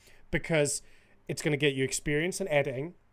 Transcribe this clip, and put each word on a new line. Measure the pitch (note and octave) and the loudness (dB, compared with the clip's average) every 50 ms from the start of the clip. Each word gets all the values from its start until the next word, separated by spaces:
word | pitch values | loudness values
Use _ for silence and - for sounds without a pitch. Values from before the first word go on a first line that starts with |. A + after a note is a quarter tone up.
| - - - - - - | -20 -20 -20 -20 -12 -4
because | - D#3 - - E3 D3+ D3 C3+ - - - - - - _ _ _ - _ - | -4 -4 -2 0 2 2 2 2 0 -6 -8 -12 -20 -20 _ _ _ -20 _ -8
it's | D3+ - - | -8 -2 0
gonna | E3 D3+ C3+ | 0 0 2
get | D3+ D3 C3+ | 2 2 2
you | C3+ C3+ | 2 -2
experience | C3 - - - D3+ D3 D3+ D#3+ F#3 F#3 - | -2 -2 -4 -2 -2 0 0 0 -2 -2 -4
in | F#3+ D#3 | -2 2
editing, | D3+ C#3+ C#3 D3 A#2+ C3 C#3+ F3 F3+ - _ _ | 2 2 2 2 -2 -4 -6 -8 -10 -16 _ _